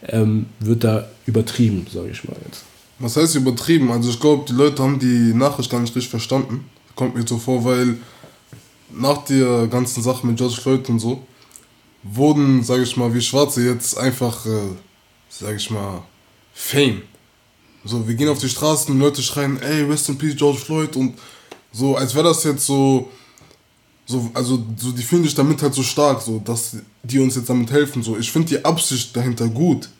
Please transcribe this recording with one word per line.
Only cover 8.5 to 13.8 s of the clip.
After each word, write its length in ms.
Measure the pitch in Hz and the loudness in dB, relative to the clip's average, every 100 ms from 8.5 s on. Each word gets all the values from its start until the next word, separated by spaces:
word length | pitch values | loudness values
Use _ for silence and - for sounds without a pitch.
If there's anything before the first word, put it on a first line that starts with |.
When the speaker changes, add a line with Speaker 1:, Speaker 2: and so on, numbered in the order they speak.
| - _ _ _ - | -20 _ _ _ -4
Speaker 2:
nach 280 | 131 143 | 0 0
der 420 | - 135 127 120 117 | 2 2 4 2 2
ganzen 380 | 123 123 120 | 0 -2 -2
Sache 200 | 117 127 | -2 -2
mit 120 | 123 117 | -2 0
George 180 | 127 113 | -2 -2
Floyd 260 | - 131 131 | 0 0 2
und 120 | 117 | -2
so 220 | 113 135 - _ _ - _ _ _ _ | 0 -6 -10 _ _ -20 _ _ _ _
wurden, 580 | 98 107 143 147 139 131 | -14 0 2 4 4 4
sag 180 | 117 127 | 2 0
ich 160 | 123 - | 0 0
mal, 160 | 120 | 0
wir 80 | 120 | 0
Schwarze 460 | 120 131 143 123 123 | 0 2 2 2 0
jetzt 320 | 120 | 0